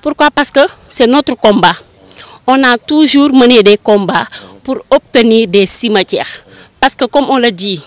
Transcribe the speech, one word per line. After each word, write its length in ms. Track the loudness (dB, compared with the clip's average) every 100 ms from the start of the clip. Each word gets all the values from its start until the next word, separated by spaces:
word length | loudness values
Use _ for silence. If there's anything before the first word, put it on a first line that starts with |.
Pourquoi ? 280 | -6 -2 -2
Parce 200 | 0 -2
que 100 | 0 -2 -4 _
c'est 180 | -2 0
notre 280 | 0 -2
combat. 420 | -2 0 2 0 -2 -12 _ -20 -20 -20 -14 -2
On 160 | 0
a 140 | 0 -2
toujours 560 | -2 0 2 2 2
mené 300 | 4 4 4
des 160 | 4 2
combats 480 | 0 0 0 -4 -6 -14 -20 -18
pour 140 | -10 -10 -2
obtenir 580 | -2 _ 0 2 2 0
des 160 | 0
cimetières. 800 | 0 -2 -2 -2 -2 -6 -8 -14 -20 -20 -20 _
Parce 160 | -2
que 120 | -2 -2
comme 240 | -2 -2
on 80 | -2
le 120 | -2
dit 300 | -4 -8 -10